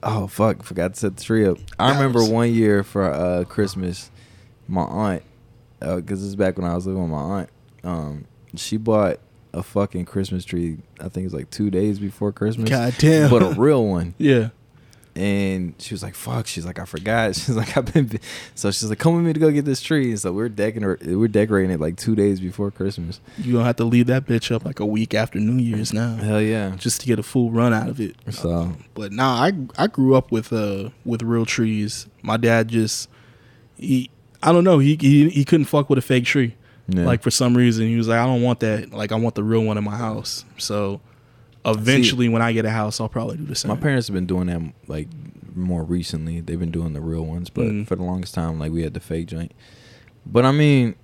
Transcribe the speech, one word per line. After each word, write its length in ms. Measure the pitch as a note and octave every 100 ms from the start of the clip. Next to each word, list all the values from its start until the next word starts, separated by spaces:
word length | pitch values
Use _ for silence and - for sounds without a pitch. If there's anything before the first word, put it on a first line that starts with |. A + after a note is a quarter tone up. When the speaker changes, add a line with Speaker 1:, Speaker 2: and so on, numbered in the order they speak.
Speaker 1:
"Oh 240 | - G#2+ G2
fuck, 360 | - G#2+ F#2
forgot 300 | - F2+ F2
to 60 | G2
set 180 | G#2+ F#2+
the 60 |
tree 220 | - A2+ G2+
up." 100 | F2 - -
I 100 | A#2
Speaker 2:
That 40 | C#3
Speaker 1:
remember 220 | C3+ A#2+
Speaker 2:
was 100 | A2
Speaker 1:
one 240 | A2+ A#2
year 300 | A2+ A2 G2+
for, 200 | G2 G2+
uh, 400 | F#2+ C#2+ F2+ F2+ F2
Christmas, 680 | - G2+ F#2+ F#2 F2+ - - - - - _ -
my 140 | F#2
aunt, 400 | D#2 F#2 G#2+ F2+ - _ _ - _ _
uh, 140 | C#2 F2+ E2+
'cause 140 | G2
this 80 | G2+
is 60 | G2
back 220 | F#2+ F#2
when 120 | F2
I 60 | F2
was 100 | F#2
living 140 | F#2+
with 80 | F2
my 60 | D2+
aunt, 320 | D2 G2 - _ _ _
um, 420 | F2 E2+ D2 D2 - _ _ -
she 220 | - G#2+
bought 420 | A2 G#2+ G2 - _ _ _
a 100 | E2+
fucking 420 | - G2+ G2+ F2+ F2
Christmas 400 | G2 F#2+ F#2 -
tree, 320 | F2 E2+ D#2+ - -
I 40 | F#2
think 80 | -
it 60 |
was, 100 | F#2
like, 160 | D2 -
two 200 | - G#2
days 280 | F#2 G#2 G2+
before 320 | G2+ - G#2
Christmas. 380 | - G#2 A2+ A2+
Speaker 2:
God 240 | C3 A#2+ B2+
damn. 300 | D#3 D#3+ D3
Speaker 1:
But 120 | B2
a 60 | F#3 D3
real 260 | C3 C#3+ A2
one. 280 | F2+ E2+ F2+
Speaker 2:
<laughs> 40 |
Yeah. 300 | D3+ B2+ A2+ - _ _ _ - _ -
Speaker 1:
And 580 | G2+ G2+ G2 F#2+ F2 -
she 160 | - G2
was 80 |
like, 100 | F#2+
"Fuck." 320 | - - A#2+ A2
She's 180 | -
like, 140 | E2+ F2
"I 80 | F2
forgot." 480 | D#2+ G2 A2+ A2 F#2
<laughs> 0 |
She's 140 | - A2+
like, 200 | A2 -
"I've 160 | B2
been 140 | E3 B2+
bu-," 140 | A2 - - -
so 160 | - G2+
she's 180 | G2 A2
like, 120 | G#2+
"Come 160 | D#3+ E3+
with 100 | E3+
me 80 |
to 60 | D#3
go 100 | D#3
get 160 | D3 C#3+
this 160 | C3
tree." 300 | - D#3 B2+
And 80 | G#2+
so 120 | F#2+
we're 160 | F#2 A#2
decor-, 520 | G#2 G#2 A2 G2+ F2+
we're 240 | D2+ F#2 A2+
decorating 440 | G#2 G#2+ G2+ F#2+
it, 80 | F2
like, 180 | D2+ F2
two 180 | - G#2+
days 240 | G2+ F#2+
before 300 | F#2 F#2 G2+
Christmas. 500 | - F#2+ F#2+ E2+ - - -
Speaker 2:
You 140 | C3
gonna 120 | A#2+ A#2+
have 120 | A#2+
to 60 |
leave 220 | A#2 A#2+ A#2+
that 200 | C3 C3+
bitch 260 | A#2 -
up, 100 | A2+
like, 160 | - -
a 60 | G#2
week 300 | G#2+ A2 G#2+
after 240 | A2+ F#2+
New 200 | G#2+ B2+
Year's 320 | A#2+ G#2+ A2
now. 260 | G#2+ A#2 A2+
Speaker 1:
Hell 220 | G#2 G#2+
yeah. 360 | G#2+ A2 G2+ F#2
Speaker 2:
Just 240 | A#2+ -
to 60 | B2
get 100 | A2
a 60 |
full 260 | G2+ C3+ A#2
run 240 | A2+ A#2+
out 160 | A2 -
of 100 | A#2
it. 160 | G#2+ - -
Speaker 1:
So. 440 | G2+ E2+ E2+ E2+ D#2+ -
Speaker 2:
But 180 | - G#2
nah, 320 | G2+ C3 B2
I, 100 | D3+ F#3+ B2+ -
I 120 | -
grew 260 | - C3
up 180 | C3 -
with, 220 | A2+ G#2+
uh, 360 | A#2 G#2 G2 G2 -
with 200 | - A#2
real 240 | A#2 A#2 A2+
trees. 580 | - A2+ G#2+ G#2 - - _
My 160 | - A2
dad 300 | A#2 A2+ A2+
just, 420 | A#2 A2 - - _ - _ _ _ _ _
he, 360 | - C3 B2+ _ _ _
I 80 | D3+
don't 120 | E3+
know, 140 | F3+ D#3+
he, 220 | C#3 D#3
he, 300 | C#3 C#3+ D3+
he 120 | C#3+ C#3
couldn't 200 | E3 C#3
fuck 240 | D3+ C#3
with 80 | C3
a 60 |
fake 220 | - B2+ B2
tree. 280 | D3 A#2+ - _ _ -
Speaker 1:
Yeah. 160 | F#2 E2+
Speaker 2:
Like, 180 | A#2+
for 80 | -
some 260 | - B2 B2
reason, 300 | A#2+ A2+ A2+
he 80 | A#2
was 100 | A2+
like, 120 | A#2
"I 60 | B2
don't 160 | B2+
want 160 | A#2+ A#2+
that. 320 | A2+ G#2+ -
Like, 180 | G#2 G#2+
I 40 | A2
want 180 | A#2
the 100 | G#2+
real 200 | G#2+ A2+
one 160 | A2 G#2
in 40 |
my 140 | G#2 G#2
house." 480 | A#2 G#2+ - - - -
So 420 | - G#2 G2+ G2+ _ _ _ _ - _ A2+
eventually, 600 | A2 A2 C3 B2 B2+ A#2+
Speaker 1:
See, 20 |
Speaker 2:
when 120 | A2+
I 120 | A#2
get 100 | A2+
a 60 | A2
house, 320 | A2 G#2+ -
I'll 80 | A2
probably 260 | A#2+ A2+ B2
do 80 |
the 100 | D3+ A#2+
same. 120 | -
Speaker 1:
my 80 | A2+
parents 320 | D3+ C3+ A2
have 60 |
been 120 | F#2+ F#2
doing 220 | F2+ F2+
that, 140 | E2+ D#2+ - -
like, 220 | D#2 D2+ - - - -
more 300 | F2+ F2+ F2
recently. 560 | D#2+ F2 E2 D#2 D#2+ E2+
They've 180 | E2 E2+
been 140 | E2+
doing 220 | E2 E2
the 80 | D2
real 240 | E2 E2 D#2+
ones, 240 | E2+ F2
but 160 | - A#2
Speaker 2:
Mm. 200 | G#2 G#2
Speaker 1:
for 100 | F2+
the 60 |
longest 300 | F2+ F#2 F2+
time, 240 | - E2 D#2+
like, 140 | D#2
we 120 | E2
had 100 | D#2+
the 80 | F2+
fake 260 | - E2 E2+
joint. 240 | E2 E2+ _ - - - - - _ -
But 200 | G#2 C3
I 80 |
mean 420 | C#3+ D3+ C#3 A#2+ -